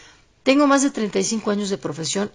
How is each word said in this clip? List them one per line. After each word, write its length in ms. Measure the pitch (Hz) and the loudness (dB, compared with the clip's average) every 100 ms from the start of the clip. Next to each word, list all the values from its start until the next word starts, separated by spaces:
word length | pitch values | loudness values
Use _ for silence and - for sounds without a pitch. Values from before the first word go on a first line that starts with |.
| - _ _ _ | -20 _ _ _
"Tengo 240 | - 277 285 | 2 4 4
más 140 | 277 | 4
de 80 | 277 | 2
treinta 280 | 240 214 196 | -2 -2 -2
y 60 | |
cinco 260 | 190 220 214 | -2 -2 -2
años 180 | 202 202 | -2 -2
de 100 | 190 | -4
profesión 520 | 160 151 156 196 208 | -6 -6 -6 -4 -4